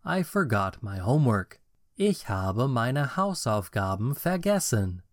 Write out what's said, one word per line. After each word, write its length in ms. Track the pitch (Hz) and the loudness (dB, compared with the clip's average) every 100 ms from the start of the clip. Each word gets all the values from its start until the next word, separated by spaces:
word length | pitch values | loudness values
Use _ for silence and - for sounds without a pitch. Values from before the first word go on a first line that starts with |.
| - | -2
I 180 | 180 | -2
forgot 580 | 170 202 151 107 95 - | 0 0 0 0 0 -4
my 180 | 101 98 | -8 -4
homework. 600 | 95 151 135 104 90 - _ _ _ - | 2 4 4 2 -2 -12 _ _ _ -2
Ich 340 | 202 190 - | 0 0 -2
habe 380 | 95 95 98 135 | -2 0 0 0
meine 500 | 120 120 139 139 - | 2 0 0 -2 -2
Hausaufgaben 960 | 196 180 123 107 92 107 95 98 117 143 | -2 -2 -2 -2 -2 -2 -2 0 -2 -2
vergessen. 880 | 170 185 196 202 - 110 95 90 - | -2 0 2 2 2 0 0 -4 -12